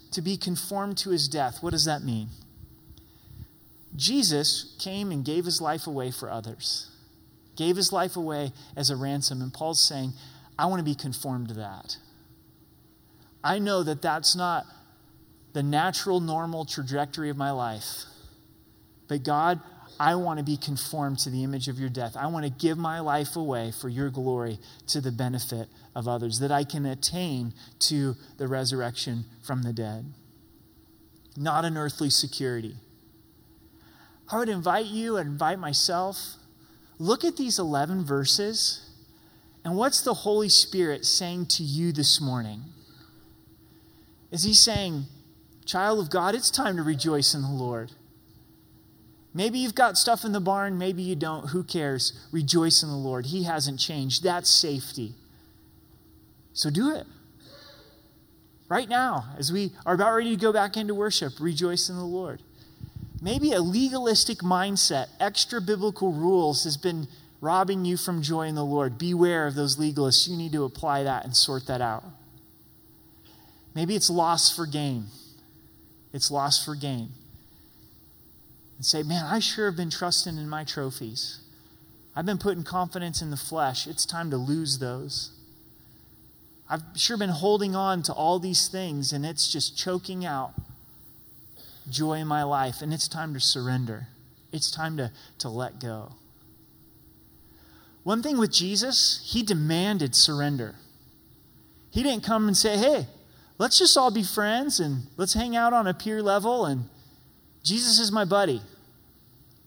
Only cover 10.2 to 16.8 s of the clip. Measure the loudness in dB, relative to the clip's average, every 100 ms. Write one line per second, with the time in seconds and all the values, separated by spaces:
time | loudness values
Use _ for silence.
10.2 | -14 -20 -12 -2 0 2 0 -2 -4 -6
11.2 | -6 -4 -6 -8 -10 -12 -12 -12 -14 -20
12.2 | -20 -20 -20 -20 -20 _ _ _ _ -20
13.2 | -20 -4 0 0 2 2 0 -2 -2 0
14.2 | 2 2 0 -2 -4 -14 -20 -20 -20 -20
15.2 | -20 -20 -10 -4 0 2 2 0 0 0
16.2 | 2 -2 -2 -4 -6 -6